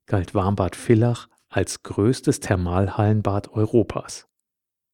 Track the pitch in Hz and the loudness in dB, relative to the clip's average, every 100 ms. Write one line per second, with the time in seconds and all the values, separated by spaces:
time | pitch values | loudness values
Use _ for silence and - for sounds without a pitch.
0 | - 101 87 104 95 101 90 - - 110 | -4 -2 0 0 0 0 -2 -2 2 4
1 | 120 120 - _ _ 98 90 - - - | 2 -2 -10 _ _ -4 -4 -6 -8 0
2 | 110 127 147 - - 90 87 92 98 - | 0 2 0 -2 0 -2 0 0 0 2
3 | 107 107 101 101 - 107 107 117 98 - | 2 2 0 -2 -4 -2 2 2 2 -4
4 | - - - _ _ _ _ _ _ | -10 -14 -20 _ _ _ _ _ _